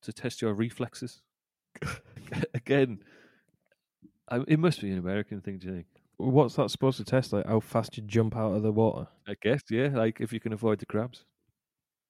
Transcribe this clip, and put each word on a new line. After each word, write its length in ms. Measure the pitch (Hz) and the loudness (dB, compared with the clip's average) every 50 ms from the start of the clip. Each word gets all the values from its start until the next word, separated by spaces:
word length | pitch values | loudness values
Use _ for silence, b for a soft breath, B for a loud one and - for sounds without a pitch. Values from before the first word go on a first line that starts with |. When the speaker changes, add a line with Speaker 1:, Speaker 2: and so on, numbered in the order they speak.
| - | -14
Speaker 1:
to 100 | - 107 | -14 -10
test 280 | - - 123 - - | -8 -8 -8 -6 -2
your 140 | - 113 104 | -2 -2 0
reflexes." 680 | 101 113 117 - - 123 117 - - - 117 - - _ _ _ _ _ _ _ _ _ _ - | 0 -2 -2 -2 -4 -6 -6 -6 -8 -12 -12 -12 -16 _ _ _ _ _ _ _ _ _ _ -14
<laughs> 800 | - - - - - - - - - - - - - - - - | -10 -8 -8 -8 -10 -14 -18 -20 -20 -12 -8 -4 -4 -4 -2 -4
Again, 480 | 127 - - 135 139 135 127 113 95 b b b b b b b b b b b _ _ _ _ _ _ _ _ _ - - _ _ _ - | -6 -2 2 2 4 4 2 0 -4 b b b b b b b b b b b _ _ _ _ _ _ _ _ _ -20 -20 _ _ _ -4
I, 140 | 123 120 139 | -4 -2 0
it 140 | - 160 156 | 2 2 4
must 200 | 160 180 147 - - | 4 2 0 0 -2
be 100 | 101 95 | -4 -4
an 60 | 92 | -2
American 420 | 87 90 95 104 104 - 110 101 | -2 -2 -2 -2 -4 -4 -8 -10
thing, 180 | 92 - 98 92 | -8 -10 -10 -10
do 80 | 90 | -10
you 80 | 92 95 | -10 -10
think? 120 | 87 85 - _ _ _ _ _ - | -10 -10 -14 _ _ _ _ _ -4
Speaker 2:
What's 360 | - 131 127 139 139 117 - | 0 4 6 6 6 4 4
that 160 | - 135 104 | 0 0 0
supposed 280 | - - - 135 131 - | 0 0 0 0 0 0
to 60 | 107 | -2
test? 280 | - - 131 123 - - | 0 2 2 2 0 -2
Like, 140 | 101 - | -2 0
how 120 | - 110 110 | 2 2 0
fast 380 | - - - 117 113 - - | 0 0 0 -2 -2 -2 -6
you 80 | - 107 | -12 -8
jump 320 | 104 101 113 110 110 113 | 0 2 2 2 2 0
out 160 | 120 110 110 95 | -2 0 0 0
of 80 | 107 107 | 2 2
the 80 | 110 | 2
water? 380 | 107 110 113 110 - - 156 - - _ _ | 4 4 4 4 2 0 -6 -12 -14 _ _
Speaker 1:
I 80 | - 101 - - | -12 -8 -2 2
guess, 200 | 104 131 147 - - | 2 2 2 0 0
yeah. 200 | 110 117 131 143 139 | 0 0 0 2 2
Like, 280 | 123 110 113 113 - | 2 2 0 0 -2
if 120 | 120 113 117 | -4 -4 -4
you 60 | 110 | -6
can 140 | - 117 110 | -4 -4 -4
avoid 260 | 104 113 113 107 101 | 0 2 2 2 2
the 80 | - | 0
crabs. 380 | - - 107 113 123 123 - - _ _ _ _ _ _ _ _ _ _ _ _ _ _ _ _ _ | -4 -4 -4 -4 -4 -8 -16 -20 _ _ _ _ _ _ _ _ _ _ _ _ _ _ _ _ _